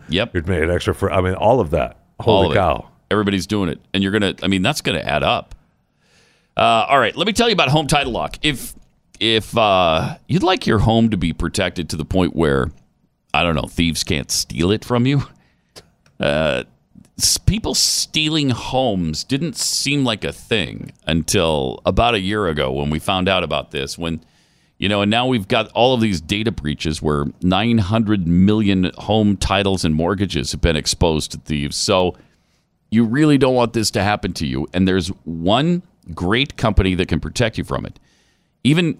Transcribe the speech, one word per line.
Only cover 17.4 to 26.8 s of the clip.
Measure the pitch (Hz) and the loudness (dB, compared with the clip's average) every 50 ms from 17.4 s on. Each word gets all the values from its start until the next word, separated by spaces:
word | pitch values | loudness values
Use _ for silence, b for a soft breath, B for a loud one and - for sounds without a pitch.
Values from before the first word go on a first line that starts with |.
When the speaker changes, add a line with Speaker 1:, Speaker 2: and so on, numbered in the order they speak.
| - - 180 226 - - 254 | 0 0 -2 0 -2 -4 -2
Speaker 1:
stealing | - - - - - - - - 156 156 156 160 160 147 135 | 0 0 0 0 -2 -4 -2 -2 0 0 0 0 0 0 0
homes | 120 - - - - 131 131 123 101 95 87 80 78 73 - | -2 -2 -4 -4 -2 -2 0 0 0 -2 -2 -2 -4 -6 -4
didn't | - 131 139 156 160 123 | -4 -4 -2 -2 -4 -4
seem | - - - - - - 143 143 143 135 | -4 -4 -4 -2 -2 -2 -2 0 0 0
like | 123 110 101 - | 0 -2 -2 -4
a | 73 71 | -8 -8
thing | - - - 120 110 85 64 53 52 - - - _ _ - | -10 -4 -2 -2 -2 -2 -4 -6 -10 -14 -14 -16 _ _ -2
until | 80 82 76 - - 104 87 82 78 73 67 64 55 - - | -2 0 0 0 0 2 2 2 2 0 -2 -4 -6 -4 -2
about | - 95 92 113 120 117 | 0 0 2 2 2 2
a | 104 | 0
year | 92 92 104 107 104 87 | -2 -2 -2 -2 -2 -2
ago | 78 76 71 65 | -2 -2 -2 -2
when | 65 69 71 73 | -2 -2 -2 -2
we | 76 78 | -2 -2
found | - - 98 92 92 92 | -2 -2 -2 0 2 2
out | 95 92 87 | 2 0 0
about | 76 76 73 69 - | -2 -4 -6 -6 -6
this. | - 76 67 69 - - | -8 -8 -6 -6 -8 -8
When, | 85 82 82 80 b b b b b b b b b b b _ | -6 -6 -6 -8 b b b b b b b b b b b _
you | - 98 | -2 -2
know, | 104 101 | 0 0
and | 101 101 | 0 2
now | 107 120 123 | 2 0 0
we've | 131 131 117 95 - | 0 -2 -2 -2 0
got | 127 117 110 - | -2 -2 -2 -2
all | - - 117 131 131 | 0 2 2 2 4
of | 120 | 2
these | 110 110 98 82 | 2 0 0 -2
data | 80 - 101 104 110 113 | -2 -4 -4 -2 -2 -2
breaches | 90 - - 73 73 - | -4 -4 -4 -6 -6 -4